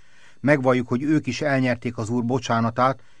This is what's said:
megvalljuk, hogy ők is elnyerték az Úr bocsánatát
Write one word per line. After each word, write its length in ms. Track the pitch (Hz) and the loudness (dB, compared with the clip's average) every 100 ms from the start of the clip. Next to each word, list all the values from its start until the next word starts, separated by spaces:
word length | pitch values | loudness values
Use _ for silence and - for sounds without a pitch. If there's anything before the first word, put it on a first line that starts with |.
| - - - - | -20 -20 -20 -4
megvalljuk, 480 | 127 151 127 127 123 | 2 2 4 2 2
hogy 160 | 123 | -2
ők 240 | 147 156 139 | 0 0 0
is 140 | 113 | -4
elnyerték 560 | 147 135 127 120 120 120 | -2 0 0 -2 -6 -6
az 120 | 107 | -4
Úr 140 | 123 | -2
bocsánatát 760 | 117 131 - 113 113 120 131 131 - - | -2 -2 -2 0 0 2 0 0 -10 -20